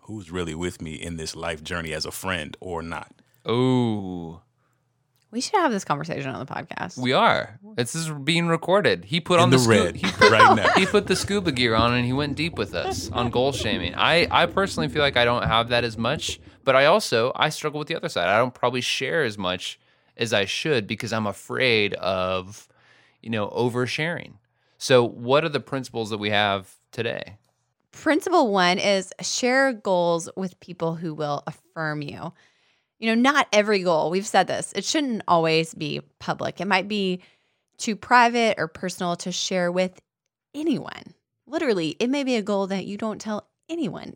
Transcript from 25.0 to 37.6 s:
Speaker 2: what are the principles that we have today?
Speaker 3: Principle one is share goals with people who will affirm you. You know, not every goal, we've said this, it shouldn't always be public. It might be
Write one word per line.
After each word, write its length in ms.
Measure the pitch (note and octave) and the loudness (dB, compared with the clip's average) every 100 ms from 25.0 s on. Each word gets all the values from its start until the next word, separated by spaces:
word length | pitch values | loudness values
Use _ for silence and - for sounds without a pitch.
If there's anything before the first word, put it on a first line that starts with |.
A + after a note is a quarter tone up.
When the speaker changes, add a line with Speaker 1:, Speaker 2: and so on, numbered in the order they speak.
Speaker 2:
what 400 | A#2 - A#2+ C#3 | 6 -2 2 2
are 40 | D#3+ | 2
the 120 | C#3 | -4
principles 500 | - C3+ B2 A#2+ G#2+ | -4 -8 -6 -6 -4
that 80 | G#2+ | -4
we 120 | G#2 | 0
have 440 | G#2 G#2 G2 F#2 _ _ | 2 2 0 -6 _ _
today? 460 | - A2+ G1+ - G2+ _ _ _ _ _ | -6 -6 -6 -10 -18 _ _ _ _ _
Speaker 3:
Principle 580 | - - D4 F#4+ F4 B3 | -4 0 0 2 4 4
one 260 | G3 F3 F3+ | 4 2 2
is 340 | G3+ G3 F#3 - | 0 0 -2 -8
share 520 | F#3 - B3 C4 C4+ | -6 -2 2 2 2
goals 560 | A3 G#3 F3+ E3+ E3+ E3+ - | 0 0 2 2 0 -4 -8
with 220 | F#3+ - | -8 -10
people 340 | - F3 E3 E3 | -18 -6 -4 -4
who 180 | E3+ | -8
will 280 | D3+ D3 C#3+ - | -6 -4 -6 -8
affirm 560 | - _ E3 D#3 D3+ | -14 _ -8 -6 -6
you. 300 | D3 - E3+ - _ _ _ _ _ _ | -8 -10 -12 -14 _ _ _ _ _ _
You 160 | A3+ | 0
know, 60 | A3+ C4 | 4 4
not 180 | C#4+ - | 4 4
every 280 | G#3 G#3 G3+ | 2 4 2
goal, 280 | F3+ D#3+ D#3 | 2 2 2
we've 160 | F#3 G#3+ | -2 2
said 200 | G3+ F3 | 2 2
this, 260 | G#2+ - | -2 -6
it 100 | - | -6
shouldn't 380 | - D#4+ C#4 A3 - | -2 -2 -2 -4 2
always 460 | E3+ D#3+ D#3+ D#3+ | 2 4 2 0
be 260 | - D3 D3 - _ | -6 -6 -6 -10 _
public. 420 | - D#3 C3 - | -8 -4 -6 -6
It 60 | F#3 | 0
might 220 | F#3+ G3+ | 0 0
be 320 | G#3+ F#3+ F3+ - _ _ _ | -2 -2 -4 -8 _ _ _